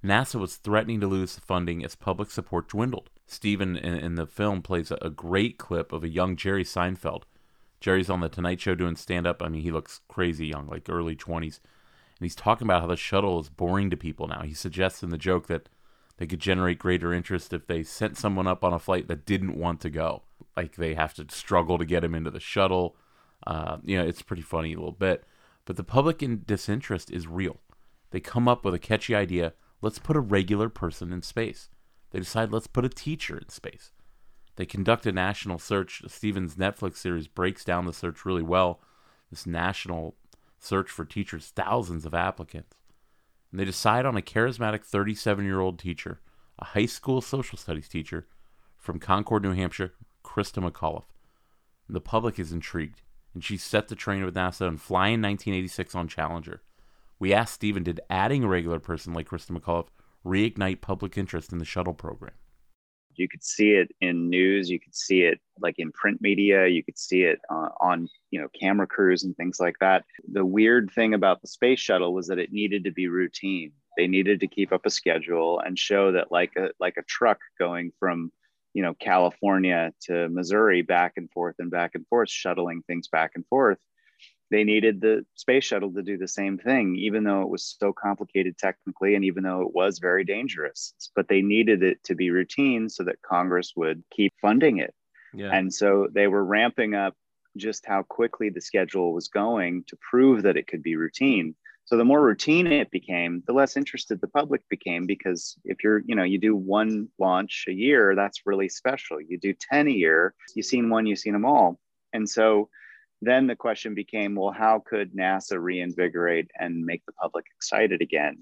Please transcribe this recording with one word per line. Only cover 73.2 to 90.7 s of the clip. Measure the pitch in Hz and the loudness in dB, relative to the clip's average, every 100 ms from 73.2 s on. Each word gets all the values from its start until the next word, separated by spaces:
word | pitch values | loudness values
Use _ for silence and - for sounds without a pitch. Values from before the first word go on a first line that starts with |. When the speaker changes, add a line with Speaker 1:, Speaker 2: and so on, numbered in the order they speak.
| 87 - 98 92 78 _ _ - | -2 -4 -4 -4 -6 _ _ 0
Speaker 2:
They | 87 | 2
needed | 95 95 101 | 4 4 2
to | 95 | 0
keep | - 95 | -2 0
up | 92 | 2
a | 104 | 0
schedule | - - 82 80 85 82 87 | -2 0 0 0 0 2 0
and | - 90 | -2 -4
show | - 101 98 | 0 4 4
that, | 90 - | 2 2
like | 87 90 90 | 0 0 0
a, | 92 - | -4 -2
like | 90 87 | -4 -4
a | - | -8
truck | - 117 101 - _ | 2 2 2 -2 _
going | 87 87 87 _ | -2 -2 -6 _
from, | 95 87 85 _ _ _ _ | -2 0 -4 _ _ _ _
you | 101 | -2
know, | 90 | -2
California | - - 92 90 - 101 95 92 87 82 - - | -2 2 4 4 2 2 4 4 2 0 -4 -4
to | 87 85 | -2 0
Missouri, | 85 87 104 110 90 | -2 0 4 6 6
back | 82 87 87 - | 4 2 2 -2
and | 85 | -10
forth | - 87 - | -6 -6 -4
and | 85 | -6
back | 87 85 | -2 -2
and | 87 80 | -4 0
forth, | 120 107 | 2 2
shuttling | - 92 87 87 85 | -2 -4 -2 -2 -4
things | - 87 - | -6 -8 -2
back | 80 80 - | 0 0 -4
and | - | -2
forth, | 127 123 95 _ _ _ _ - _ _ | 4 4 2 _ _ _ _ -20 _ _
they | 107 | 2
needed | 107 107 110 98 | 4 6 4 4
the | 110 110 - | 2 2 -2
space | - - 131 | -8 2 2
shuttle | - 104 98 | 4 -2 -2
to | 92 | -6
do | 95 98 | -6 -6
the | 92 | -6
same | - 98 98 | -4 -4 -2
thing, | 117 131 101 90 | 0 2 2 0
even | 104 107 | 0 0
though | 107 98 | 2 2
it | 92 | 0
was | 92 - - | -4 -6 -2
so | 101 | -2
complicated | - 101 98 90 95 92 85 | 0 -4 -4 -2 0 -2 0
technically | 98 92 - - 98 | -4 -4 -10 -2 2
and | 101 | 4
even | 95 90 | 2 0
though | 95 92 | -2 -2
it | 92 | -2
was | 87 92 85 | 2 0 0
very | 90 92 | 0 0
dangerous. | 92 101 131 92 73 | 0 -4 -4 -6 -8